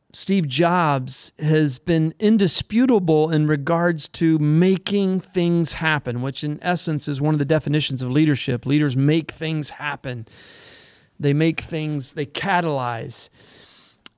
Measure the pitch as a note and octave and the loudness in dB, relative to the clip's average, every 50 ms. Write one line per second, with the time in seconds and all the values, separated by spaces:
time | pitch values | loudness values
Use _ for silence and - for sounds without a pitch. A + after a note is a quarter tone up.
0 | _ _ - - - - G3 G3 E3 C#3 B2+ C#3+ E3+ E3+ F3+ F3+ E3+ D3+ C#3+ C3+ | _ _ -18 -10 -4 0 0 0 0 0 0 2 2 2 2 2 2 2 0 0
1 | B2+ C3 C3 - - - - - D#3 D3+ D#3 D#3 D#3 D3 B2+ - - F3+ E3+ D#3+ | -2 -4 -6 -6 -6 -6 -8 -4 0 2 2 4 2 2 0 -2 -2 0 2 2
2 | D#3 D#3+ - - A3 G#3 A3+ G#3 G3+ D#3+ - - - - G#3 A3+ C4 C4 A#3+ G3+ | 2 0 -2 0 2 2 4 4 4 2 0 -2 -4 -2 0 2 4 4 4 2
3 | F#3 D#3+ D#3 D3+ D#3 D#3+ E3 D3+ D3+ D3+ D3+ C#3+ C#3 D#3 E3+ E3 F3 F3 E3+ D#3 | 4 4 4 4 2 2 2 2 2 2 0 0 0 0 0 2 2 0 0 -2
4 | - - - - E3+ D#3+ D#3+ D#3 D3+ D3 D3+ E3 F3+ F#3+ F#3+ F3+ - - G3+ G3+ | -4 -6 -4 0 2 2 2 2 2 2 4 4 4 4 2 0 0 -2 0 0
5 | G3 F#3+ F#3 F#3 - - - F#3 F3 F3 E3+ E3+ E3 - - - E3+ E3 D#3 C#3+ | 0 0 0 -2 -6 -4 -2 0 0 2 2 2 0 -2 -4 -2 -2 0 0 0
6 | - B2+ A#2 A#2+ B2+ C#3 C3+ - D3+ D3 D3 - - F3+ F3+ E3 - E3+ D3+ C#3+ | -2 -4 -4 -4 -4 -6 -6 -6 -6 -6 -6 -4 -4 -4 -2 -2 -2 -2 -4 -4
7 | - D3+ C#3+ C3 D3 D3+ D#3 D3 C#3+ C#3 D#3 D3+ - D3 D3 D3+ C#3+ - C3+ B2 | -4 -4 -4 -2 0 0 2 2 2 2 0 0 0 0 0 0 0 -2 -4 -4
8 | B2+ B2 B2+ D3+ D#3+ D3+ C#3+ - - C3+ B2+ A#2+ - C3+ C#3+ D3+ D3+ C#3+ A#2+ C3 | -4 0 2 2 4 4 2 0 -2 -4 -4 -4 -2 0 0 2 2 2 0 2
9 | C#3 D3 D#3 E3 D3 - - - D#3+ D#3+ D#3+ D#3 C#3 - - - C#3+ D3 C#3+ - | 2 2 2 2 0 -4 -8 -10 -6 -6 -4 -4 -6 -8 -10 -10 -8 -8 -8 -8
10 | - C3+ B2 A2+ A2 - - - - - - - - - - - - - - _ | -10 -10 -10 -10 -12 -16 -20 -20 -20 -20 -20 -20 -20 -20 -20 -20 -20 -20 -20 _
11 | _ _ _ - C#3 C#3+ C#3+ D3 D#3+ E3 D#3 - - - E3+ D#3 D#3 D3+ D3+ C#3+ | _ _ _ -4 0 0 2 2 2 0 0 -2 -6 -8 -8 -6 -4 -4 -6 -6
12 | B2+ - - D#3+ C#3+ - - - - G3 F#3 F3 E3+ D#3+ C#3+ C3+ B2 A#2+ A#2 A2+ | -8 -8 -8 -8 -8 -8 -8 -6 -2 0 0 0 0 0 -2 -2 -4 -4 -6 -6
13 | - C3 - - - - _ _ - - - - - - - - - - _ _ | -8 -10 -10 -12 -12 -14 _ _ -20 -20 -20 -20 -20 -20 -20 -20 -20 -20 _ _
14 | - - - | -16 -16 -6